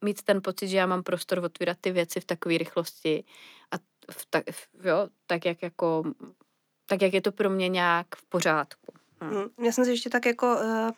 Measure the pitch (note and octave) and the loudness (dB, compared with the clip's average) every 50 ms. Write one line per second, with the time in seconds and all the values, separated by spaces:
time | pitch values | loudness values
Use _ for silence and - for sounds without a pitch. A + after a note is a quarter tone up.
0 | G#3 G#3 G3 - - - G3+ G3 F#3+ F#3+ F#3 - G3+ F#3+ F#3+ F#3+ F#3 F#3 F#3 F#3 | -4 -4 -4 0 2 2 2 2 2 -4 -4 -4 -2 0 2 2 2 2 2 0
1 | F3+ - F3+ F3 - - F#3+ F3+ F3 E3+ - - F3+ E3+ F3 - - F#3+ F#3 F3+ | -2 -2 -4 -4 -2 -2 -2 0 0 -2 -4 -4 -2 -2 -2 -2 -2 -2 0 0
2 | E3+ E3+ - F3+ - - F3+ E3 - F3 E3 E3 E3 - - E3+ E3 - - - | 0 0 -2 -6 -4 -4 -6 -4 0 0 0 0 0 -2 -2 -2 -2 -4 -4 -4
3 | - D#3+ D#3 D3+ - _ - - - - - - - - - F3+ _ _ _ _ | -2 0 0 -2 -4 _ -20 -20 -20 -20 -20 -20 -12 -8 -8 -8 _ _ _ _
4 | - - - - - - - E3 - - - - - - _ - F#3 F#3 D#3+ F3+ | -20 -18 -16 -16 -6 -2 -2 -2 -2 -4 -10 -12 -14 -20 _ -6 0 2 2 2
5 | G3+ F#3+ _ _ _ - F3 E3+ - F3+ E3+ - - E3+ - - F3+ E3 D#3+ D#3+ | 0 -2 _ _ _ -4 -4 -2 -2 -2 -4 -4 -8 -10 -4 -2 0 0 0 0
6 | D#3 D#3 - - - E3 F#3 _ _ _ _ _ _ _ _ _ _ - G3+ F#3 | -2 -4 -6 -10 -12 -20 -20 _ _ _ _ _ _ _ _ _ _ -2 0 2
7 | G3 F#3 F#3 F#3+ F#3+ G#3 G3 - G#3 G3 F#3+ F#3+ F#3 F3+ F#3 F3+ F3 F3 E3+ E3+ | 2 4 2 2 0 0 0 0 0 2 2 0 0 0 2 2 2 4 2 2
8 | F3 - - - - _ - F3 E3+ F3+ D#3 D3+ C#3+ - - _ _ - - _ | 0 -4 -12 -18 -8 _ -2 0 2 2 2 2 0 -4 -8 _ _ -20 -20 _
9 | _ _ _ - E3 D#3 G#3+ G3+ G3 G#3+ - - A#3 A#3 A#3 B3+ B3 B3 B3 A#3 | _ _ _ -12 -8 -4 -4 -4 -4 -6 -4 -2 0 0 2 4 2 2 2 0
10 | - B3 A#3+ B3 A#3+ B3 A#3+ A#3+ B3 B3 A#3+ - G3+ A3 A3 A3 A3 A3+ A3+ | -2 -2 -2 0 2 0 0 2 2 2 2 2 2 0 0 0 0 -2 -4